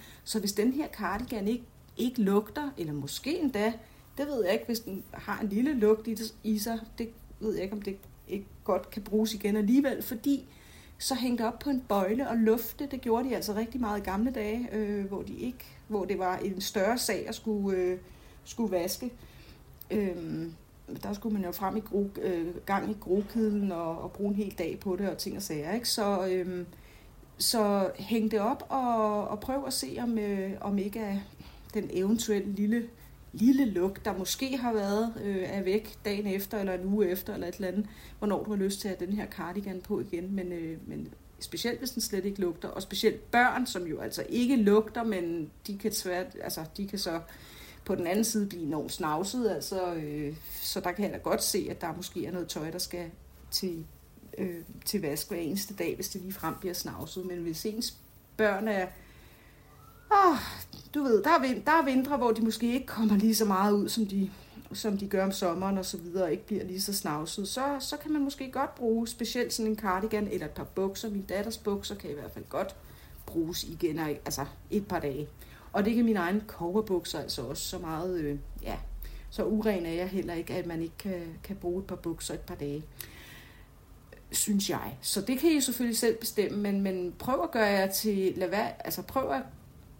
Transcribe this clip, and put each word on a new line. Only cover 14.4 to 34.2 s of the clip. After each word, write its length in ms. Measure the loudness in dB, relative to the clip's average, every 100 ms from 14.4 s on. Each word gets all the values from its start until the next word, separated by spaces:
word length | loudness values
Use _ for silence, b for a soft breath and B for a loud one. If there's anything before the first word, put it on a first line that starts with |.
| -2 -2 -2
øh, 340 | 0 0 0 -2
hvor 160 | -4
de 120 | -6
ikke, 300 | -6 -6 -6 -14 -16 -4
hvor 160 | -2
det 140 | 0 0
var 180 | 0 0
en 240 | -2 -2
større 380 | -2 2 4 2
sag 300 | 0 -2 -2
at 60 |
skulle, 440 | -6 -2 0 2 2
øh, 200 | 2 0 B B B B
skulle 260 | -10 -2 0
vaske. 420 | 2 0 -2 -6 -8 B B B B B -16 -2
Øhm, 640 | 0 0 -2 -4 -4 -6 -10 -20 -20 -12 -8
der 100 | -6
skulle 200 | -4 -2
man 100 | 0
jo 80 | 0
frem 240 | -2 0 -2
i 40 |
gro-, 400 | -2 0 0 -2
øh, 320 | -2 0 -2 -4 0
gang 240 | 0 0
i 60 | -4
grokedlen 720 | 0 0 2 2 2 4 2
og, 260 | 0 -2 -4
og 140 | -6
bruge 180 | -2 0
en 60 | 0
hel 180 | -2 -2
dag 200 | -4 -2
på 160 | -2 0
det 120 | 0
og 100 | -2
ting 180 | -6 -6
og 60 |
sager, 300 | -4 -4 -2
ikke? 160 | -2 0
Så, 380 | 2 2 2 2
øhm, 400 | 0 0 -4 -8 B B B B B -14 -2
så 520 | 2 4 4 4 2 -2
hæng 340 | 0 2 4
det 100 | 4
op 260 | 2 0 0
og, 600 | 0 2 4 4 2 0
og 120 | -4
prøv 240 | -2 -2 0
at 60 |
se, 260 | -4 -4 -4
om, 160 | 0 0
øh, 320 | 0 0 -2 -4
om 180 | 0 0
ikke 220 | 0 -2
er 180 | -2 -2 -4 B B B B
den 160 | -4 -2
eventuelle 600 | 0 2 2 2 0 0
lille, 360 | 0 2 2 0 -10 B B -10
lille 320 | 4 8 8
lugt, 400 | 6 4 0 0
der 140 | -4
måske 380 | -2